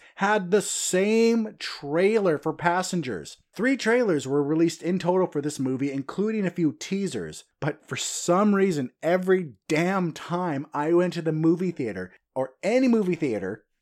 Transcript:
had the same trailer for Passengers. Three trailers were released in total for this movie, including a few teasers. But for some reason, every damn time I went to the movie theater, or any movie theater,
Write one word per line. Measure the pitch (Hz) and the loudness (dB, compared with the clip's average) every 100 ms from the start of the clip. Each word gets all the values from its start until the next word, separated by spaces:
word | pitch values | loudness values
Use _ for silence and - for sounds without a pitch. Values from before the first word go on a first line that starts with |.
| - - | -14 -2
had | 196 214 180 | 0 0 2
the | 202 | 0
same | - - - 185 202 220 226 233 214 - | 0 -4 -2 0 2 4 4 2 0 -6
trailer | - - 143 156 196 226 196 147 | -12 -10 -4 2 4 4 2 0
for | 160 | -2
Passengers. | 143 170 175 180 180 131 95 71 - _ | -2 0 0 -2 -4 -4 -6 -10 -18 _
Three | - 233 262 | -2 0 0
trailers | 220 240 233 151 131 | 2 2 2 0 0
were | 143 | 0
released | 143 156 165 - | 2 2 2 0
in | 160 185 | -2 -2
total | 165 185 180 | 2 2 2
for | 151 | -2
this | 147 143 | -4 -4
movie, | 131 131 139 | -4 -2 -2
including | 139 131 - 208 220 190 | -4 -8 -4 -2 0 -2
a | |
few | 180 160 | 0 -2
teasers. | - - 190 190 123 80 78 - - | -2 -6 -4 -4 -6 -8 -12 -18 -8
But | 156 - - | -8 -8 -10
for | 135 | -8
some | - - - 175 214 196 | -6 -6 0 2 4 4
reason, | 190 151 123 _ | 2 0 -4 _
every | 156 185 180 185 160 110 - | 0 0 2 0 0 -10 -2
damn | 156 175 196 175 | 0 2 0 -2
time | - - 175 180 135 151 | -6 -6 -4 -2 -4 -6
I | 139 151 | -4 2
went | 175 180 | 2 2
to | 170 | 0
the | 160 | -2
movie | 156 160 170 185 | 0 2 2 0
theater, | 170 123 92 90 _ _ - | -4 -6 -6 -10 _ _ -6
or | 175 - | -6 -6
any | 185 247 262 | 0 2 4
movie | 233 185 165 | 4 2 0
theater, | 147 104 92 107 _ _ | -2 -2 -4 -8 _ _